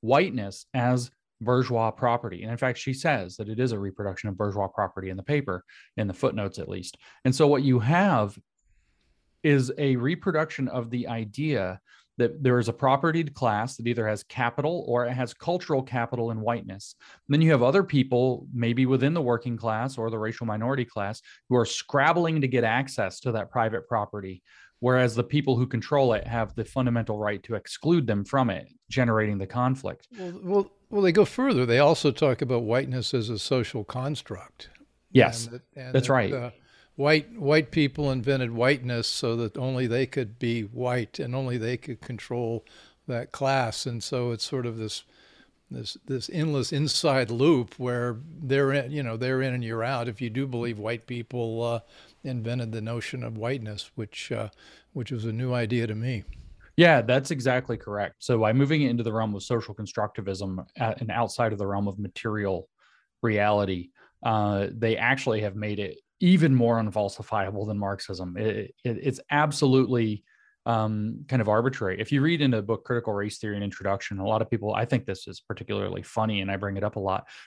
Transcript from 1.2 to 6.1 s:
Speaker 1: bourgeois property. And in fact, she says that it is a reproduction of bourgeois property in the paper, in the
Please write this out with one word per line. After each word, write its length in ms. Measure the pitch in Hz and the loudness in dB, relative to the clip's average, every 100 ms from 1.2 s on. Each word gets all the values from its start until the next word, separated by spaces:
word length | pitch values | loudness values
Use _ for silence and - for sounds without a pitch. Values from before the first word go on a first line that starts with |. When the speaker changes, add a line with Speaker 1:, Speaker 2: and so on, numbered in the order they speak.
| _ _ | _ _
Speaker 1:
bourgeois 480 | 113 123 127 117 110 | 2 2 2 2 0
property. 540 | - 123 120 110 87 | 0 0 0 -2 -10
And 80 | 110 | -8
in 60 | 117 | -2
fact, 200 | 131 120 | -2 -2
she 160 | - | -6
says 440 | 131 165 131 90 - | -2 0 0 -4 -10
that 120 | 107 | -8
it 100 | 110 | -2
is 120 | 127 | 0
a 80 | 107 | 0
reproduction 500 | 98 95 101 92 107 | -6 -6 -6 -6 -8
of 80 | 95 | -2
bourgeois 300 | 104 101 98 | -2 0 -2
property 420 | - 98 - 95 | -2 -2 -4 -8
in 80 | 92 | -8
the 60 | |
paper, 400 | 95 147 135 90 - - - - | -2 -2 -2 -8 -10 -20 -12 -4
in 100 | |
the 60 | 104 | -4